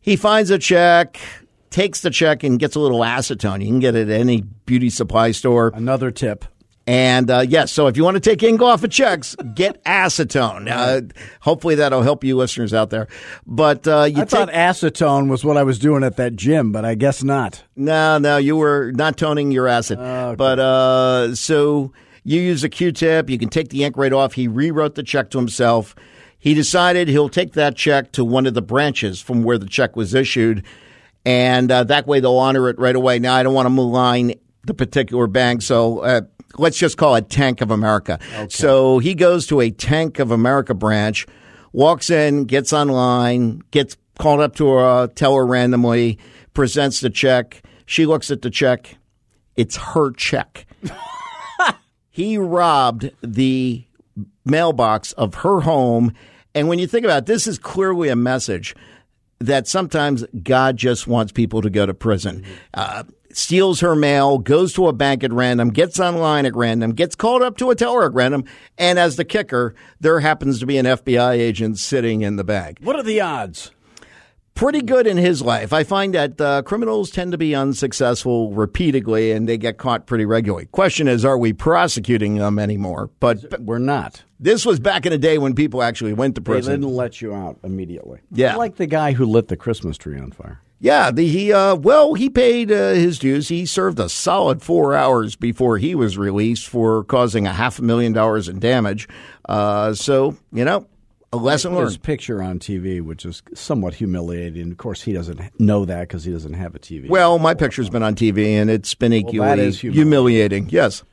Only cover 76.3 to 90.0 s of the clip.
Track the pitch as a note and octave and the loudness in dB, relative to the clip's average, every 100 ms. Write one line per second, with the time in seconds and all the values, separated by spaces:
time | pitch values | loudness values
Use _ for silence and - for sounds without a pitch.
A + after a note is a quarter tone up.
76.3 | B2+ D3 C#3 - G#3 A3+ A3 F#3+ - F3+ | -2 -2 -2 -2 -4 -4 -4 -4 -6 -6
77.3 | F3 D#3 C#3+ C#3 C3 C3+ - B2+ A#2+ B2+ | -4 -2 -2 -2 -2 -4 -2 -2 0 -2
78.3 | A#2+ A2+ G2+ G#2 - F3 C3+ A2+ A2 A2 | -2 -2 -2 -4 0 0 0 0 0 0
79.3 | A2 A2+ A2+ A#2 A2+ B2+ A#2 - A#2 G#2+ | 0 -2 -2 -4 -6 -4 -4 -4 -2 0
80.3 | A2+ G#2+ F#2 F2+ - F#3+ - D3 A#2+ B2+ | 0 0 -4 -6 0 0 2 0 2 2
81.3 | C3 A#2 G#2+ D3 E3+ F3 - G#2 A#2+ G#2+ | 2 0 -2 0 2 2 -2 -2 0 0
82.3 | G#2 G#2 G#2 G#2 G#2 F#2+ E2+ G2+ _ B2 | -2 -2 -2 -2 -4 -6 -8 -10 _ 0
83.3 | A2 C#3+ - A2 A#2 C3 C#3+ A#1+ - _ | 0 -6 -12 -8 -4 -2 -4 -6 -14 _
84.3 | _ D3+ A3+ A#3 E3+ C#3+ F#3 F3+ D#3 D3 | _ 0 2 2 0 0 -2 -2 0 2
85.3 | D#3 C#3 B2+ D3 B2+ A#2 A2+ A2 G#2+ C3+ | 2 0 -2 -2 -2 -4 -4 -6 -2 -2
86.3 | - F#2+ B2+ B2+ C#3+ C#3 B2+ B2 - A2 | -4 -4 -4 -2 -4 -4 -4 -6 -8 -12
87.3 | G2+ F2+ - F#2 F#2+ F2+ E2+ - B1+ _ | -10 -10 -12 -10 -10 -10 -14 -16 -20 _
88.3 | F3 B3+ A3+ A#3 - E3+ D#3 D3+ B2+ B2 | 0 0 0 -4 -4 -4 -2 -2 0 2
89.3 | A2+ A2 F2 - A2+ F2 D#2 | 2 0 -6 -6 -6 -8 -10